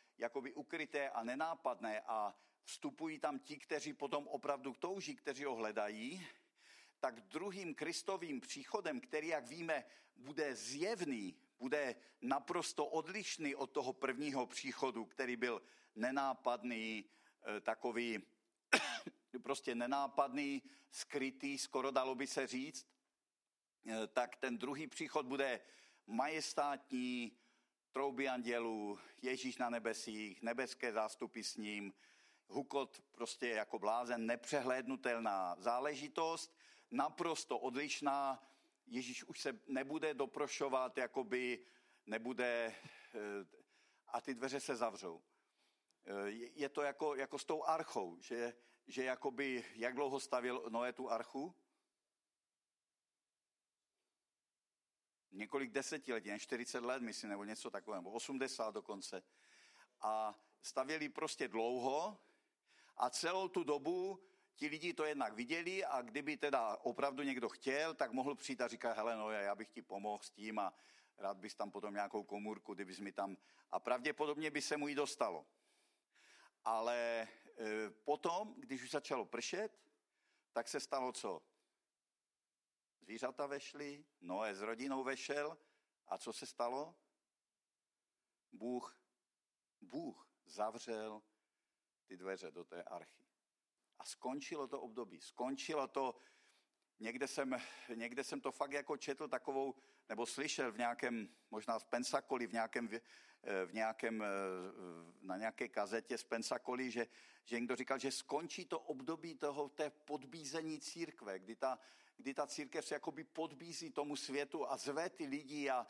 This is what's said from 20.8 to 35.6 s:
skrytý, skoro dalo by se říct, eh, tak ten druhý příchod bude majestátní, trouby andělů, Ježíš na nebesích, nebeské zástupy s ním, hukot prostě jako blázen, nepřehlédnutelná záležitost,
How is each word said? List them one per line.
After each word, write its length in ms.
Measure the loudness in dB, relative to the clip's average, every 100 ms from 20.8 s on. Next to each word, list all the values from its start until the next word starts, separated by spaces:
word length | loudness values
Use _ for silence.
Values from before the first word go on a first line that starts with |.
| -14
skrytý, 680 | -10 -4 0 0 -2 -4 -2
skoro 320 | -2 0 2
dalo 240 | 4 2
by 120 | 0 0
se 200 | 0 0
říct, 400 | -2 -4 -8 -14 _ _ _ _ _ _ _ _ _ -4
eh, 200 | -2 2
tak 300 | 2 2 2
ten 220 | 0 0
druhý 280 | -2 -2 -4
příchod 400 | -4 0 2 2
bude 340 | 2 2 2 -4 -20 -20 -20 -4
majestátní, 1300 | 2 2 2 0 2 2 2 -2 0 0 0 -4 -8 _ _ _ _ _
trouby 360 | 0 2 4 2
andělů, 680 | 2 2 4 4 0 0 -4 -8 -4
Ježíš 340 | -2 0 0 0
na 140 | 0
nebesích, 720 | 2 0 0 -2 -4 -4 -2
nebeské 500 | 0 2 0 0 0
zástupy 500 | 2 2 0 -6 -4
s 140 | -4 -4
ním, 360 | -4 -2 -4 -10 -20 -20 -20 -20 -6
hukot 520 | -4 0 0 0 -6 -12
prostě 380 | -4 -4 0 2
jako 300 | 2 2 2
blázen, 480 | 4 4 4 2 2
nepřehlédnutelná 1300 | 0 2 2 4 2 2 0 2 2 2 2 2
záležitost, 1000 | 0